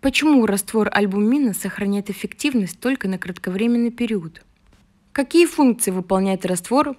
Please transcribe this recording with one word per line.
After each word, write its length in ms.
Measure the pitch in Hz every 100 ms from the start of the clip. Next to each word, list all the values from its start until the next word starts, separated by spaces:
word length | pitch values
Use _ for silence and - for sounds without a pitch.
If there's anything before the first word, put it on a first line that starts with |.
Почему 420 | 269 262 302 285
раствор 460 | 220 196 - 220 208
альбумина 600 | - 202 196 208 277 262
сохраняет 560 | 185 196 - 202 202 202
эффективность 680 | 196 202 - 294 254 185 -
только 280 | 247 262 190
на 80 | 185
кратковременный 720 | - 175 - 185 233 240 233
период? 520 | 233 240 214 160 - _ _ _ _ _ _ _
Какие 340 | - 269 330 339
функции 440 | - 269 214 -
выполняет 540 | 185 180 190 190 190
раствор 480 | 196 180 - 254 294